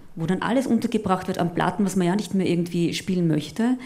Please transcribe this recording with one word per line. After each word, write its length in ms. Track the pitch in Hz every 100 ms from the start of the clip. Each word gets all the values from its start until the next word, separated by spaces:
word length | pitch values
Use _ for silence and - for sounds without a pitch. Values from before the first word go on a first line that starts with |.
| - -
wo 120 | 160
dann 140 | 190
alles 240 | 170 247 254
untergebracht 640 | 226 226 214 196 185 190
wird 120 | 180
an 140 | 175
Platten, 300 | 165 160 185
was 140 | 196 190
man 100 | 175
ja 80 | 202
nicht 180 | 208 190
mehr 120 | 180
irgendwie 460 | 175 170 175 170
spielen 340 | 170 - 185 170
möchte. 500 | 151 - - 233 254